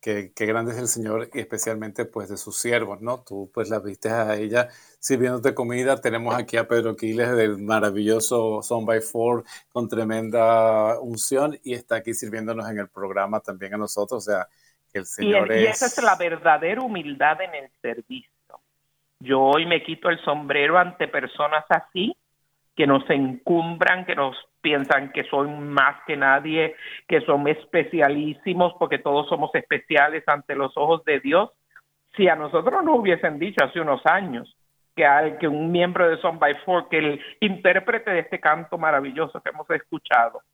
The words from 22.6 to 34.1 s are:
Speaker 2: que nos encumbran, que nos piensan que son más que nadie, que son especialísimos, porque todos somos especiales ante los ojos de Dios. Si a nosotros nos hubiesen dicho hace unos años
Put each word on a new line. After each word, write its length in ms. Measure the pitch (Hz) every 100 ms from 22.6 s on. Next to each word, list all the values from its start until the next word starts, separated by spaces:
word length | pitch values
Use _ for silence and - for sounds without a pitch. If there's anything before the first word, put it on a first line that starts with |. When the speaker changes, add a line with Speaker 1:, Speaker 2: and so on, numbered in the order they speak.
| _
Speaker 2:
que 140 | - 143
nos 160 | 135 135
encumbran, 960 | 151 135 127 - 170 170 165 180 185 180
que 100 | 170
nos 220 | 135 131 - _
piensan 500 | 147 147 139 143 139
que 140 | 143 131
son 440 | 143 143 147 147
más 280 | 143 135 143 -
que 80 | 147
nadie, 600 | 135 135 151 156 156 156 - - _
que 100 | 160
son 240 | 151 143 143
especialísimos, 1200 | 151 - 175 151 170 143 147 151 147 - 180 180 170
porque 180 | 165 143
todos 280 | - 143 147
somos 260 | 165 151 156
especiales 680 | - 147 - 151 147 156 -
ante 280 | 147 - 139
los 160 | 135 -
ojos 260 | 147 165
de 160 | 156 143
Dios. 300 | 135 165 226 _ _ - _ _ _ -
Si 140 | 185
a 60 | 156
nosotros 440 | 151 170 180 392
nos 140 | 330 294
hubiesen 400 | 202 170 180 147
dicho 240 | 180 196 135
hace 160 | 170
unos 240 | 156 131
años 500 | 160